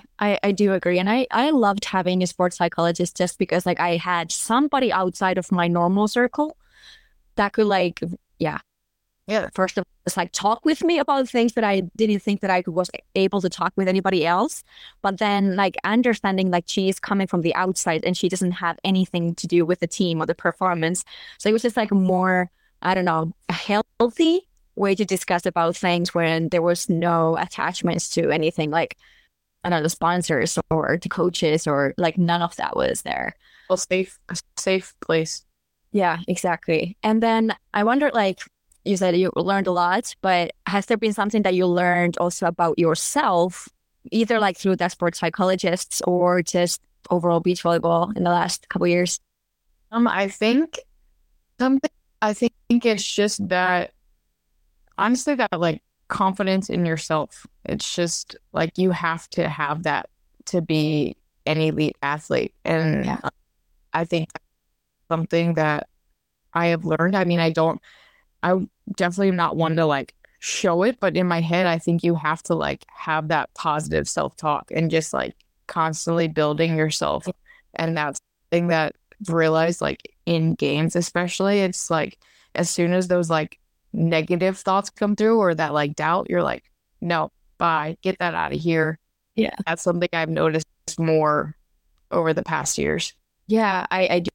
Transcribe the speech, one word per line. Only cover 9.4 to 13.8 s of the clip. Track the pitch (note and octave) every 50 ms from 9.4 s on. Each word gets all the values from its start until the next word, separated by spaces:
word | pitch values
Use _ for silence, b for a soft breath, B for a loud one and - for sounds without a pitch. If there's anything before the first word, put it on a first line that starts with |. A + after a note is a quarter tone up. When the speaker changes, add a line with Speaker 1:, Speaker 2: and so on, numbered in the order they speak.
| - - -
Speaker 1:
First | F#3+ F#3 F#3 - G3+
of |
all, | F3+ _ _ _ -
just, | F3+ -
like, | F#3+ F3 - -
talk | - G3 G#3 A#3 - -
with | D#4 D#4+ - F4+
me | E4 E4+ C#4+
about | - - C#4 C4+ C4
things | - - A#3+ A#3 A#3 -
that | A#3 A3
I | G3+ G3 F#3+ F3+ E3+ _
didn't | - A3 G#3+ G#3 F#3+
think | - G#3 G3+ -
that | G#3 F#3+
I | F#3 F3+ F3+
was | F#3 D#3+ F#3 F3 - - - _ _ -
able | F#3+ F#3+ F#3 - G3
to | F#3 F3
talk | - - E3+ F#3 -
with | F#3+